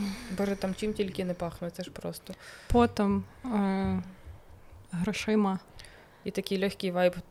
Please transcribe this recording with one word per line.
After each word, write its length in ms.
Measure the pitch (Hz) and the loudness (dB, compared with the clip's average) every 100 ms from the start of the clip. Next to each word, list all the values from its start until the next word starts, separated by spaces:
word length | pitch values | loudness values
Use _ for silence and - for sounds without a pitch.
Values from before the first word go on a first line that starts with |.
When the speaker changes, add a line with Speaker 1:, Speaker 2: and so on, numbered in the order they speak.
| 202 190 - 185 | 0 -6 -6 -2
Speaker 1:
Боже, 180 | 202 196 | 0 0
там 200 | 190 185 | -2 0
чим 180 | 214 | -2
тільки 320 | 214 190 190 180 | 0 -2 -2 -2
не 80 | |
пахне, 360 | 175 170 - 175 | -2 -4 -4 -8
це 140 | 180 | -6
ж 80 | 180 | -10
просто. 420 | - 170 160 - 180 - - - | -8 -8 -8 -12 -14 -16 -6 4
Speaker 2:
Потом, 520 | 240 240 220 202 202 - - 254 | 6 6 4 2 2 -2 -8 -2
е, 580 | 208 196 190 190 185 185 - - - - - - - - | 2 2 2 2 0 -4 -12 -16 -18 -18 -20 -20 -20 -8
грошима. 680 | 170 190 185 - 214 196 190 - - - - - - | -2 0 0 2 4 4 2 -4 -18 -18 -20 -20 -12
Speaker 1:
І 80 | 190 | -6
такий 300 | 196 - 190 | -4 -2 0
легкий 300 | 196 - 185 | 0 -2 -2
вайб 240 | 175 180 180 - | 4 4 4 -4